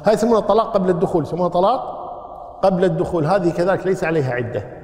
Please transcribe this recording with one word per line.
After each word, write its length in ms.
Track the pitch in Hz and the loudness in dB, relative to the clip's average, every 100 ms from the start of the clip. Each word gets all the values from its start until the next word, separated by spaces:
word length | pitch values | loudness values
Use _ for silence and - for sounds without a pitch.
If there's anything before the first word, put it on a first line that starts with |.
هاي 100 | 196 | 2
يسمونها 260 | 220 233 220 | 4 4 2
طلاق 340 | - 208 220 | 4 2 2
قبل 160 | 202 185 | 0 0
الدخول، 320 | 170 185 175 | 0 0 0
يسمونها 260 | 135 165 175 | -2 -2 -2
طلاق 320 | 175 190 247 - - - - - - - - | 2 2 0 -4 -10 -12 -12 -14 -16 -16 0
قبل 220 | 190 180 | 2 4
الدخول. 420 | 185 160 170 175 147 | 2 2 -2 0 2
هذه 240 | 196 170 | 2 2
كذلك 360 | 165 175 180 175 | 0 0 0 0
ليس 180 | 190 | -2
عليها 280 | 160 165 131 | 0 0 0
عدة. 320 | 123 113 107 - - | -2 -4 -6 -8 -12